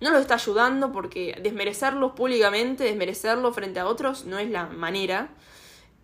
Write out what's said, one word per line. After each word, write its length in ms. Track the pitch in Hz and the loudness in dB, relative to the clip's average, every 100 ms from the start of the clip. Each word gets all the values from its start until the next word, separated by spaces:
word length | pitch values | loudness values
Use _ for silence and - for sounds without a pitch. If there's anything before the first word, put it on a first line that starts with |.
no 100 | 277 | 2
los 100 | 311 | 4
está 140 | 269 233 | 4 2
ayudando, 560 | - 208 247 269 269 | 2 4 4 4 -2
porque 460 | 196 175 180 175 - | -2 -8 -6 -8 -4
desmerecerlos 720 | 196 214 202 202 269 277 262 | -4 -2 -4 0 0 2 0
públicamente, 720 | 262 254 247 202 208 247 262 | 0 0 4 4 4 0 0
desmerecerlos 720 | 254 214 180 185 214 233 247 233 | 0 0 -2 -2 0 2 2 0
frente 240 | 196 185 | -4 -4
a 80 | 185 | -2
otros, 380 | 233 277 269 - | 0 -2 -4 -6
no 120 | 190 | -6
es 100 | 214 | -4
la 180 | 196 170 | -4 -6
manera. 600 | 170 165 196 190 190 277 - - - - - - _ | -6 -4 -2 -2 -2 -4 -12 -20 -20 -20 -20 -20 _